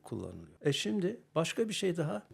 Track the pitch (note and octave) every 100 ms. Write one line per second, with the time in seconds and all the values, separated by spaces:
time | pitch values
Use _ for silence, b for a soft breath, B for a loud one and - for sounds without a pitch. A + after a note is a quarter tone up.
0 | - F#2+ F2+ F2+ E2+ - D3 C#3 G3+ G#3+
1 | F3+ A#3 - D#3 E3 - A3 G3 F#3+ E3+
2 | D3+ G#3 -